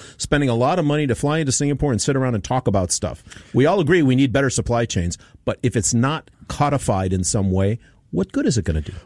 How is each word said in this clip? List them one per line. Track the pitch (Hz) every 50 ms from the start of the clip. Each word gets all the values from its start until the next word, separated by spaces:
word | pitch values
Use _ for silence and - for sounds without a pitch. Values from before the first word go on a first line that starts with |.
| - - -
spending | - - - 147 143 143 127
a | 117
lot | 117 123 143 180 185
of | 156
money | 147 147 151 151
to | 131 107
fly | - 143 143 156 165
into | 156 131 120
Singapore | - 147 143 143 120 151 143 117
and | 98
sit | - 151 135
around | 131 131 127 117
and | 101 -
talk | - 127 131 -
about | - 101 98 90 -
stuff? | - - - 82 - - - - - - - - -
We | 120 135
all | 156 190 202
agree | 160 139 185 175
we | 147 127 127
need | 131 139 131 104
better | 139 139 127
supply | - 117 - - 120 117 117
chains, | - - 95 85 87 - - - - - - -
but | - - - -
if | 120 -
it's | 117 95 - 120
not | 117 123 139 160 151 - _ - - - -
codified | - - 147 143 139 135 - - 107 95 95 92 95
in | 92 90
some | - - 107 98 95
way, | 92 95 95 101 117 - - - _ _ _ _
what | - 175 190 -
good | - 269 285
is | 240 123
it | 104 82
gonna | - 78 78
do? | 73 - - - -